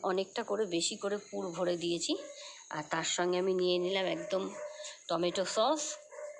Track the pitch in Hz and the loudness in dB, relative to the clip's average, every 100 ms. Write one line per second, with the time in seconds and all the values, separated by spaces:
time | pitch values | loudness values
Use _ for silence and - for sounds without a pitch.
0 | 190 185 190 - 226 208 208 170 165 - | 2 0 0 -2 -2 0 2 0 0 -2
1 | 202 202 - 202 190 165 175 175 170 170 | -2 -2 -4 -6 -4 0 0 2 0 0
2 | - 392 587 - - - - - - 165 | 0 -2 -4 -12 -14 -16 -10 -8 -4 -2
3 | 175 - 180 180 190 185 180 180 180 196 | 0 2 2 4 2 4 4 4 4 2
4 | 180 165 - 190 190 208 - - - - | 2 0 0 -2 -2 -6 -12 -10 -12 -10
5 | - 170 175 185 180 220 240 311 - - | -2 0 2 2 2 4 4 4 0 -8
6 | - - - | -12 -12 -10